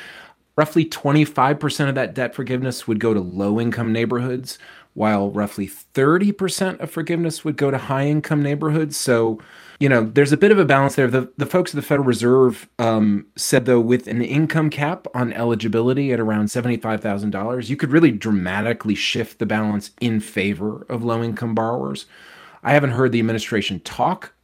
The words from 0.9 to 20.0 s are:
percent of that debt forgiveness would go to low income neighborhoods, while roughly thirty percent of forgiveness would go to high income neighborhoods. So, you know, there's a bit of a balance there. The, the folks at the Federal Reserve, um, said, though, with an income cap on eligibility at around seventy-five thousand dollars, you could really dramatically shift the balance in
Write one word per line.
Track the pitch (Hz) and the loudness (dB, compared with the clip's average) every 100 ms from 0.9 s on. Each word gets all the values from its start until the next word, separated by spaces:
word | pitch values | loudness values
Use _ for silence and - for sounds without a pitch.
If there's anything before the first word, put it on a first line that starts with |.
| - 143 151 147 - 131 147 | -2 2 2 2 2 2 2
percent | 147 - 139 | -2 -2 -2
of | 135 | -2
that | 120 - | -4 -4
debt | 120 | -6
forgiveness | - 123 127 127 120 - | -6 -4 -4 -4 -4 -4
would | 107 | 0
go | 113 | 0
to | 107 | 0
low | 90 92 101 107 | -2 -2 0 0
income | 117 117 113 | 0 -2 -2
neighborhoods, | 113 117 123 127 127 131 - - - _ - | 0 0 -2 -4 -6 -10 -16 -20 -20 _ -2
while | 107 104 101 | 0 2 0
roughly | 101 101 - 98 | -2 -4 -6 -10
thirty | - - - 139 175 202 | -12 -8 0 2 4 2
percent | 202 190 - 190 - | 0 -4 -2 -4 -4
of | - | -8
forgiveness | 165 156 170 170 156 156 | -6 -4 -2 -4 -4 -6
would | 143 | 0
go | 139 | 0
to | 131 | 0
high | - 135 143 | -2 -2 0
income | 151 147 151 | 0 0 0
neighborhoods. | 143 143 156 156 151 - | 0 0 0 0 -2 -2
So, | - 117 113 110 - - - - | 2 2 2 -2 -10 -20 -16 0
you | 139 | 2
know, | 123 110 | 4 4
there's | 120 143 | 2 4
a | 147 | 6
bit | 202 | 6
of | 202 | 6
a | 147 | 6
balance | 135 139 - | 4 4 2
there. | 127 | 2
The, | 131 123 - | 2 -2 -6
the | 131 | -2
folks | 180 175 | 0 0
at | 147 | -4
the | |
Federal | - 143 131 | 0 2 2
Reserve, | 113 120 131 127 107 - - | 2 4 6 6 2 -8 -2
um, | 117 113 107 101 - - | 0 4 2 0 -4 -10
said, | - 135 123 | 0 2 4
though, | 120 | 4
with | 117 123 - | 4 0 0
an | 120 | -4
income | 120 139 156 160 156 | 0 0 0 0 0
cap | 147 147 180 - | -2 -4 -4 -6
on | 123 123 | -4 -4
eligibility | 110 117 113 110 113 120 135 139 | -2 -2 -2 0 0 2 0 0
at | 117 | 0
around | 110 107 104 | 0 0 -2
seventy-five | 123 120 113 113 107 | -2 -2 -2 -4 -4
thousand | 110 101 104 | -4 -4 -4
dollars, | 98 110 127 107 | -4 -6 -6 -6
you | 143 | -4
could | 147 | 2
really | 151 160 | 4 4
dramatically | 104 110 101 90 98 110 113 107 98 | 4 0 -2 0 -2 -2 -2 -2 -2
shift | - 117 107 - | -2 -4 -6 -6
the | 104 | -2
balance | 107 107 104 - | 0 0 -2 -6
in | - | -6